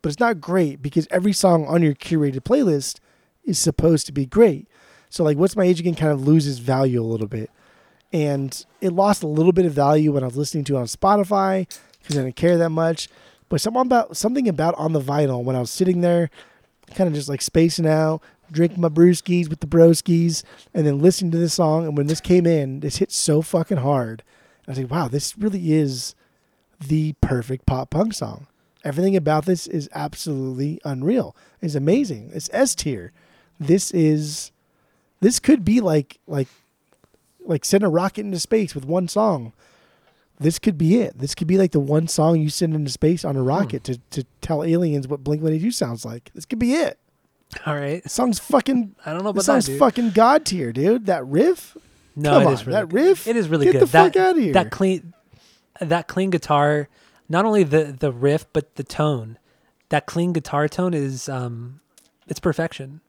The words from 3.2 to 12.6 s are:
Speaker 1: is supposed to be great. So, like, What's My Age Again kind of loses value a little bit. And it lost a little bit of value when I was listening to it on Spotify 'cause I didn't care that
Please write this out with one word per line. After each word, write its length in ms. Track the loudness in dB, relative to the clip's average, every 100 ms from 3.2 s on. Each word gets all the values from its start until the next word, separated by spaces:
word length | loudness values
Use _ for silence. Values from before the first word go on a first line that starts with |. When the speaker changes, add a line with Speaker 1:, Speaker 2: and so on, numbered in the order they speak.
| _ _
Speaker 1:
is 160 | -6 -2
supposed 460 | -2 2 2 2 0
to 80 |
be 120 | -6 -4
great. 420 | 4 4 4 -10 _ _ _ _
So, 100 | -2
like, 140 | 0 2
What's 180 | 0 2
My 80 |
Age 160 | 2 2
Again 140 | 0
kind 180 | 0 0
of 160 | 0 4
loses 300 | 4 4 -4
value 420 | -2 0 0 0
a 60 | -2
little 220 | -4 -6
bit. 240 | -8 -10 _ _ _ _ _ _
And 540 | -4 -2 -2 -4 -10 -18 _
it 120 | -4
lost 280 | 2 2 2
a 60 | 0
little 240 | 2 4
bit 160 | 4 2
of 40 |
value 400 | 2 4 4 4
when 120 | 0
I 20 | -2
was 100 | -4
listening 280 | -4 -4
to 120 | -2 -4
it 40 |
on 60 | -4
Spotify 800 | -2 2 2 2 0 0 -2 -4 -12 _ _
'cause 140 | -6 -4
I 60 |
didn't 120 | -4 0
care 220 | 2
that 140 | 2